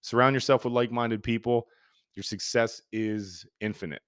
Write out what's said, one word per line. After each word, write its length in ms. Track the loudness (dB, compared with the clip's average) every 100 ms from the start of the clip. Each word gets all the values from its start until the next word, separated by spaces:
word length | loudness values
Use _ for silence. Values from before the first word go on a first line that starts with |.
Surround 320 | 0 4 6
yourself 300 | 4 4 2
with 80 | 4
like-minded 520 | 0 0 0 -2 -2
people. 420 | -2 -2 2 0 0 _ _ _ _
Your 80 | -12
success 580 | -10 -8 -2 0 0 -2 _
is 520 | -4 -4 -4 -6 -14 -20 _
infinite. 420 | -6 -6 -10 -10